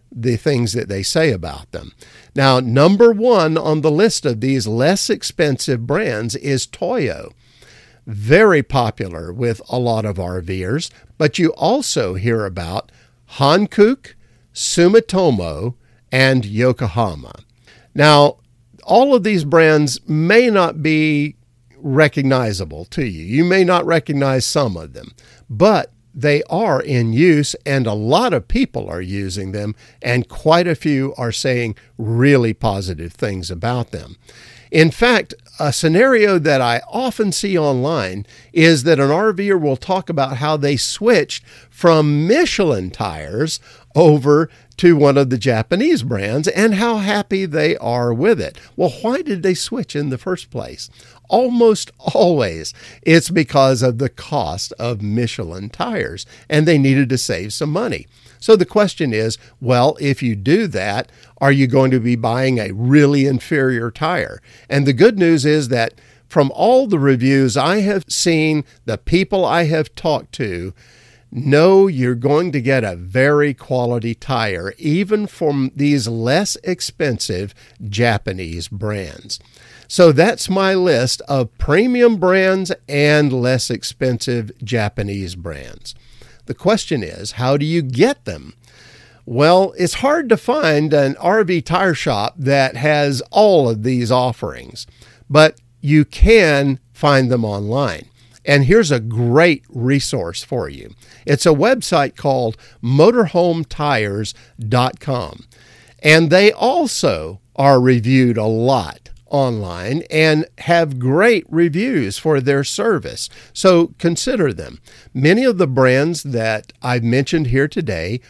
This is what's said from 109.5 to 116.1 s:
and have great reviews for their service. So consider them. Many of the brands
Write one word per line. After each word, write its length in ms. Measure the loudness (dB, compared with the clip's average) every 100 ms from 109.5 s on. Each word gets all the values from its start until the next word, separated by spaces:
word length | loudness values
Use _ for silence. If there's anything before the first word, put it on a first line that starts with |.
| -2 -8 -8 -6 -6 -4
and 360 | 0 2 0 -2 -6
have 380 | 0 2 2 -2
great 480 | -2 2 4 2 0
reviews 680 | 0 0 0 -2 -2 -4 -4
for 220 | -2 0
their 240 | 0 -2
service. 640 | -2 -4 -2 -2 -6 -12 -14 -16 -20
So 420 | 0 4 4 2 -2
consider 540 | -4 -2 -4 -2 -2
them. 260 | -4 -12 -18 -20 -20 -12
Many 300 | 0 2 4
of 140 | 2 2
the 100 | 0
brands 560 | 2 4 4 0